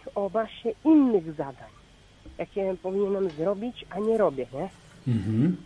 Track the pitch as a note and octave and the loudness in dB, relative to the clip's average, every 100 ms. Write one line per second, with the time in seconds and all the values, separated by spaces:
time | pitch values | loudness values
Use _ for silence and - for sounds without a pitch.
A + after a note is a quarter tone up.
0 | - G#3+ G3 G#3 A3 - A#3 A3 D4+ D#4 | -8 -4 -2 -2 -4 -6 -6 -2 6 6
1 | C4 G#3 D#3+ D3+ C#3 C3 - - - - | 6 4 0 -8 -8 -8 -20 -20 -20 -20
2 | - - - - E3+ G3+ F#3+ F#3 F#3 G3 | -20 -20 -18 -12 -8 -4 -4 -4 -4 -2
3 | G3+ G3 F#3+ D3+ E3+ G3+ A#3+ - - F#3 | 0 0 -2 -2 -2 -2 -6 -10 -12 -4
4 | G#3+ A3+ F3+ C3+ A#2+ C3 F#3 - - - | 0 2 2 0 -6 -6 -8 -10 -20 -8
5 | C3 A2+ F#2+ A2 E3 F3+ | -2 0 0 2 2 2